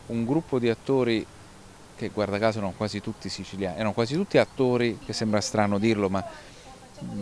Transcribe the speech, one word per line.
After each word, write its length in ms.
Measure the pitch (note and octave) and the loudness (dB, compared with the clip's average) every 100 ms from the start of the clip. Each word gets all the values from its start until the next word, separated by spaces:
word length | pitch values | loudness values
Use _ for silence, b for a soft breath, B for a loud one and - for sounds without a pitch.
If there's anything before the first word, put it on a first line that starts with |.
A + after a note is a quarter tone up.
| - | -6
un 160 | A#2 | -2
gruppo 360 | A#2 D#3 - B2+ | 0 0 0 2
di 100 | A#2 | 2
attori 560 | A2 - C3+ A#2+ G#2+ - - - - - - - - | 0 2 2 4 0 -2 -12 -20 -20 -20 -20 -20 -10
che, 140 | G#2 | -6
guarda 280 | G#2+ G2 G2+ | -2 0 2
caso, 200 | A2+ G#2+ | 2 2
erano 140 | F#2+ - | -4 -2
quasi 260 | G#2+ G2+ | -4 -4
tutti 260 | A2 - F#2+ | -6 -8 -8
siciliani, 480 | - F#2+ G2 F#2 E2+ | -8 -8 -4 -4 -2
erano 180 | G#2+ | -2
quasi 220 | A#2 A#2 D#3+ | 0 0 -2
tutti 220 | G3+ C#3 | 4 4
attori, 600 | G#2+ - B2+ A#2+ A#2+ G2 - | 4 2 2 4 2 -2 -6
che 60 | |
sembra 300 | - A2 G#2 | -4 0 2
strano 360 | - G#2+ G2+ G2+ | 2 2 2 4
dirlo, 320 | A2+ G#2 F#2+ | 4 4 2
ma 140 | F#2+ - B B B B B - - A#2+ G#2 | 0 -4 B B B B B -20 -14 -10 -6